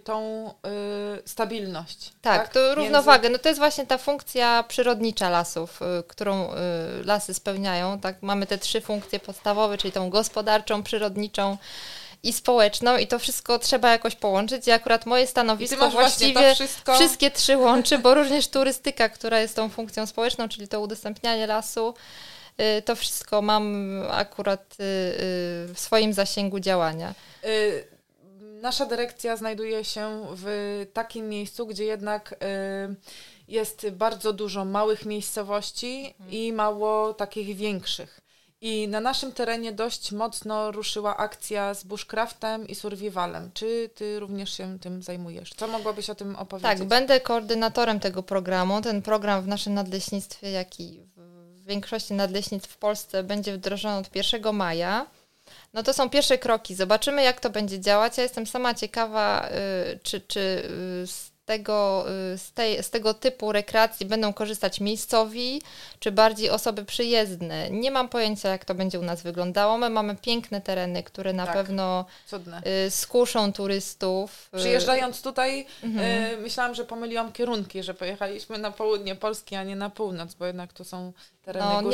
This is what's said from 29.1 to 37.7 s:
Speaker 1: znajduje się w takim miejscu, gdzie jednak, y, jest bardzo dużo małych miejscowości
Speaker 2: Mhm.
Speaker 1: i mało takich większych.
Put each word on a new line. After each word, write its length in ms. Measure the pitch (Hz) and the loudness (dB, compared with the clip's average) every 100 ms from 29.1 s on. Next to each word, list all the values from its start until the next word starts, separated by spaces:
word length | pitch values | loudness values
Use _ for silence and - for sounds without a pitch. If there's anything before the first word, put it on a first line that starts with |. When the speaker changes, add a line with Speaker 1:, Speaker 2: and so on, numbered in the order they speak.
| - 233 226 | -4 -4 -4
Speaker 1:
znajduje 480 | 220 214 220 220 | -4 -4 -4 -4
się 420 | 214 214 214 214 202 | -4 -6 -6 -8 -10
w 160 | 180 196 208 202 202 196 | -10 -6 -6 -4 -6 -6
takim 360 | 226 226 233 220 | -6 -6 -6 -8
miejscu, 380 | 208 208 - 226 | -6 -8 -8 -8
gdzie 180 | 196 | -6
jednak, 480 | 214 214 208 208 - | -4 -4 -4 -6 -6
y, 40 | - 196 196 196 196 196 196 - - - - - | -10 -6 -4 -6 -6 -8 -10 -14 -20 -20 -20 -6
jest 420 | 220 214 - 214 | -4 -4 -6 -8
bardzo 420 | 185 220 220 214 | 0 0 0 -2
dużo 320 | 202 208 196 | -2 -4 -4
małych 420 | 190 202 214 214 214 | -2 0 2 0 -2
miejscowości 1080 | 214 202 - 202 208 208 - 240 262 277 - | -6 -6 -6 -4 -4 -4 -8 -8 -8 -10 -16
Speaker 2:
Mhm. 100 | 185 | -12
Speaker 1:
i 220 | 220 226 | -6 -4
mało 600 | 220 214 208 214 214 214 | 0 0 0 0 2 0
takich 420 | 214 202 214 202 196 | -2 -6 -6 -8 -4
większych. 640 | 214 | -4